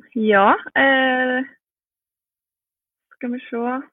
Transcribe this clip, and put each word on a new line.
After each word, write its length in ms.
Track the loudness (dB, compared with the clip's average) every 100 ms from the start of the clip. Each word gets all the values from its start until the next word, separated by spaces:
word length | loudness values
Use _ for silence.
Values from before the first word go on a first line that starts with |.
| -8
ja, 420 | -4 2 4 4 2 -2 0
eh, 680 | 2 2 0 0 -2 -4 -6 _ _ _ _ _ _ _ _ _ _ _ _ _ _ _ _ -12
skal 160 | -10
vi 80 | -10
se. 220 | -10 -8 -6 -6 -8